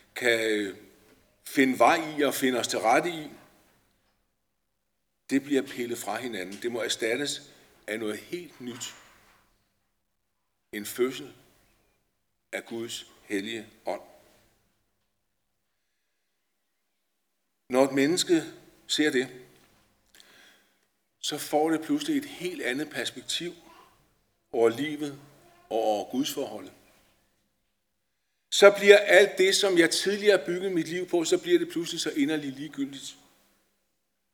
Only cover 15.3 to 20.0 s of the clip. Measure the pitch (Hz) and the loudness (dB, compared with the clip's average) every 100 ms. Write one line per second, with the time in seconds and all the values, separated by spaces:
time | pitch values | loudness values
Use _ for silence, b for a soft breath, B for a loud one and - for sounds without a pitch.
15.3 | _ _ _ _ _ _ _ _ _ _ | _ _ _ _ _ _ _ _ _ _
16.3 | _ _ _ _ _ _ _ _ _ _ | _ _ _ _ _ _ _ _ _ _
17.3 | _ _ _ - 123 139 135 139 180 - | _ _ _ -2 2 2 2 2 0 2
18.3 | 165 - - - _ - - 151 131 127 | 2 0 -12 -20 _ -6 0 0 0 -4
19.3 | - - _ _ _ _ _ | -8 -20 _ _ _ _ _